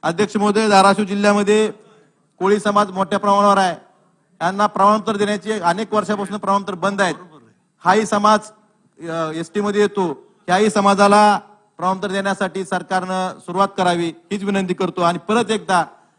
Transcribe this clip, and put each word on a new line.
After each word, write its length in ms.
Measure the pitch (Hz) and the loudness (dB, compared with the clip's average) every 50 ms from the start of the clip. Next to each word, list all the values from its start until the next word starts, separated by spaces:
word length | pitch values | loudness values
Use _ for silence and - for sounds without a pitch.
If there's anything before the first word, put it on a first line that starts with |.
| - | -4
अध्यक्ष 340 | 156 170 165 214 202 - | -6 -2 -2 -4 -2 -2
महोदय, 320 | 214 202 208 202 214 220 214 | 0 0 2 2 2 2 4
धाराशिव 360 | 208 196 190 196 196 196 214 | 4 6 6 4 4 2 0
जिल्ह्यामध्ये 680 | 185 202 202 202 208 208 208 208 190 208 214 214 208 - - _ _ _ _ _ _ _ _ _ _ _ _ | -4 -2 0 2 2 2 2 2 2 2 2 0 -2 -4 -10 _ _ _ _ _ _ _ _ _ _ _ _
कोळी 200 | 175 190 208 214 | 0 0 0 0
समाज 320 | - 214 208 208 208 190 | 0 0 2 2 0 0
मोठ्या 280 | 185 190 190 - 202 196 | -2 -6 -4 -2 -4 -4
प्रमाणावर 400 | 196 202 196 202 202 202 196 196 | 0 0 2 4 4 4 4 4
आहे, 180 | 190 185 165 - - _ _ _ _ _ _ _ _ _ _ _ 160 | 2 0 -2 -6 -12 _ _ _ _ _ _ _ _ _ _ _ -4
यांना 220 | 175 190 196 208 | -4 0 0 -2
प्रमाणपत्र 500 | 208 208 - 196 202 214 220 208 220 220 | -2 0 2 2 2 2 2 0 -4 -2
देण्याचे 360 | 202 208 202 208 202 165 208 214 | -2 -2 -2 -2 -4 -4 -6 -6
अनेक 420 | 214 170 170 175 190 220 - 214 | -2 -2 -2 -2 -2 -4 -2 -2
वर्षापासून 420 | 214 202 165 208 196 202 190 196 | -2 -2 -2 -4 -4 -4 -8 -8
प्रमाणपत्र 380 | 208 - 160 196 202 196 202 196 | -8 -2 -2 -2 -2 -2 -4 -8
बंद 260 | 175 160 196 202 185 | -4 -4 -4 -2 0
आहेत. 140 | 202 180 151 - - - - - _ _ _ _ _ _ _ _ _ | -2 -2 -2 -6 -12 -20 -20 -20 _ _ _ _ _ _ _ _ _
हाही 220 | 175 190 208 220 | 2 2 2 2
समाज, 320 | - - 202 202 214 214 214 214 - - _ _ _ _ _ _ _ _ _ 160 170 | 0 -2 2 4 4 4 4 0 -6 -20 _ _ _ _ _ _ _ _ _ -12 -10
अ, 200 | 160 165 165 156 156 | -6 -4 -4 -4 -4
एसटी 260 | 160 165 - _ 208 | -8 -10 -6 _ -4
मध्ये 200 | 202 208 202 208 | -4 -2 0 2
येतो, 460 | 208 202 202 208 190 170 143 - - _ _ _ _ - | 0 0 0 -2 -4 -4 -4 -8 -12 _ _ _ _ -2
याही 220 | 175 190 214 220 | 0 2 2 2
समाजाला 720 | 208 214 196 202 196 190 202 202 202 208 214 208 202 185 - _ _ _ _ _ _ | 2 2 2 2 4 4 4 6 6 6 6 6 4 0 -4 _ _ _ _ _ _
प्रमाणपत्र 320 | _ 170 180 190 190 180 202 | _ -4 -4 -2 -2 -4 -6
देण्यासाठी 560 | 185 196 196 196 196 190 202 185 - 190 190 | -4 -4 -2 -4 -2 -2 -4 -6 -4 -6 -6
सरकारनं 760 | 175 196 180 180 - 190 185 180 185 185 185 185 185 151 - | -4 -6 -6 -6 -4 -4 -4 -4 -2 -4 -4 -4 -6 -8 -12
सुरुवात 300 | - - 175 185 196 196 196 | -14 -8 -2 0 0 0 0
करावी, 320 | - 185 180 175 170 170 165 | 0 0 0 2 0 -2 -4
हीच 340 | 160 - _ _ 202 208 196 | -6 -10 _ _ -8 -6 -4
विनंती 320 | 196 202 196 190 180 185 | -2 -2 -2 -2 -2 -4
करतो. 280 | - 196 175 - - 175 | -4 -4 -4 -2 0 0
आणि 160 | 170 175 170 | 0 0 -2
परत 320 | - - 214 233 240 185 | -4 -2 0 0 0 0
एकदा 340 | 220 208 175 160 190 175 160 - - _ _ _ _ | -2 -6 -2 0 0 0 0 0 -8 _ _ _ _